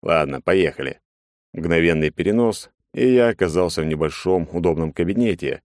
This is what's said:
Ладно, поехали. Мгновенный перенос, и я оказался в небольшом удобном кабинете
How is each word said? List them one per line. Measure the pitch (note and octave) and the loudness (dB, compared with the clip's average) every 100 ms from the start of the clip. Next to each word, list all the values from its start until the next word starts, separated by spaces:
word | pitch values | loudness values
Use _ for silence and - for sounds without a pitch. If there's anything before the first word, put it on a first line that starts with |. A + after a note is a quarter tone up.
Ладно, | - D#2+ D2 C2+ | 0 0 0 -4
поехали. | D2 F#2+ E2 - C2+ - _ _ _ _ _ | 0 2 2 -2 -10 -10 _ _ _ _ _
Мгновенный | - E2 E2 E2+ D#2+ D2+ | -8 0 2 2 2 -2
перенос, | - F2 A2 A#2 G#2 - _ _ | -2 -2 0 0 -2 -12 _ _
и | - B2+ | -2 2
я | B2+ A#2+ | 4 4
оказался | A2 F2+ D#2+ F2 E2 | 2 0 0 0 -2
в | D#2 | -4
небольшом | D#2 D#2 - F#2 F#2 E2 | -2 -2 -2 -2 0 -2
удобном | E2+ F2 D#2+ D#2+ | -2 -2 0 -4
кабинете | - E2+ G2+ A#2+ F2+ C#2+ - | -2 -2 0 0 -2 -6 -8